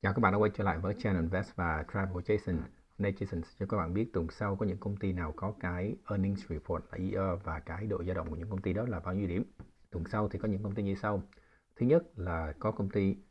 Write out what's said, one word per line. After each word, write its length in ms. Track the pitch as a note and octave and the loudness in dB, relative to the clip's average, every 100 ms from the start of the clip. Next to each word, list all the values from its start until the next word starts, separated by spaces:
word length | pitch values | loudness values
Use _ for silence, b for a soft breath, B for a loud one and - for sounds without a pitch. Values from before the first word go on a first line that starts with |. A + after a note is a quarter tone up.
Chào 100 | G2 | 2
các 60 | G2 | 4
bạn 120 | G#2+ | 6
đã 60 | G2+ | 8
quay 140 | G#2+ | 6
trở 100 | - | 4
lại 140 | G2 D#2+ | 0 2
với 180 | F#2 G#2 | 0 0
Channel 220 | G#2+ F#2 | 2 2
Invest 340 | E2 F#2 F#2+ - | 4 0 -2 0
và 300 | F2 D#2 D2+ | 0 0 -2
Travel 200 | - F#2+ | -2 0
của 80 | F2+ | -2
Jason. 340 | - G#2+ - E2 | 2 2 2 -2
Hôm 80 | - - _ - | -4 -12 _ -2
nay 160 | G3+ G3 | 0 0
Jason 220 | F#3+ E2+ | -4 -4
sẽ 140 | E2 - | -6 -6
cho 60 | F#3+ | -2
các 120 | - | 0
bạn 160 | E2 | 0
biết 200 | F#2 A2+ | 0 0
tuần 140 | - E2 | 0 -2
sau 260 | - G#2 G2 | -2 -2 0
có 100 | G#2+ | 0
những 120 | F#2 | -2
công 200 | G2+ G2+ | -4 -2
ty 160 | G2 | -2
nào 200 | F2+ E2 - | 0 -2 -4
có 180 | G2 G#2 | -6 -4
cái 360 | F2+ F2+ G2 - - | -4 -2 -4 -4 -4
earnings 380 | G2+ F#2+ G2 - | 0 2 0 -4
report 340 | D#2 - E2+ - | -8 -4 -6 -4
là 60 | F#2 | -4
E 120 | F#2 | -2
R 320 | F#2+ F#2+ F2 | 0 0 -2
và 160 | F#2+ D#2 | -4 -8
cái 260 | - E2 G#2+ | -6 -6 -4
độ 180 | F#2 | -2
dao 120 | F2 F2+ | -2 -2
động 140 | D#2 | -4
của 60 | D#2 | -6
những 140 | F#2+ | -4
công 120 | F#2+ | -4
ty 120 | F#2+ | 0
đó 120 | F#2 A#2+ | 0 -2
là 120 | F#2 | -4
bao 140 | F2+ | -2
nhiêu 140 | F#2 G2 | -2 0
điểm. 160 | F2 B2 - - _ - | 0 -2 -8 -20 _ -10
Tuần 120 | E2+ E2 | -8 -4
sau 240 | G#2+ G#2 | 0 0
thì 100 | - | -2
có 80 | A2 | -2
những 160 | G2 | 0
công 120 | G#2 G2+ | -2 -2
ty 80 | |
như 120 | G2 G2 | -2 0
sau. 280 | G#2+ G2+ - b b b b - | 0 -2 -4 b b b b 0
Thứ 100 | B2 | 4
nhất 180 | D#3+ E3 - | 4 4 -8
là 380 | F2 E2 D#2 D2+ | -4 -2 -2 -2
có 120 | G#2+ | -2
công 180 | - F#2+ | 0 0
ty 280 | G2+ G2 G2 - | 2 2 2 -6